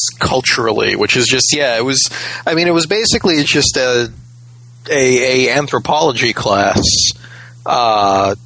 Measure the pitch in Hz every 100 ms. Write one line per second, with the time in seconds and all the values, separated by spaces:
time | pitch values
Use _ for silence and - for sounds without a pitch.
0 | - - - 131 - - 113 110 107 101
1 | 104 127 117 127 123 147 139 113 127 131
2 | - - - - - 165 175 165 156 208
3 | 226 - - 156 139 147 139 139 127 123
4 | 117 - - - - - - - - 147
5 | 131 127 127 131 123 135 143 127 - 151
6 | 160 120 120 - 110 98 98 - 98 -
7 | - - - - - - - 123 117 107
8 | 101 98 98 101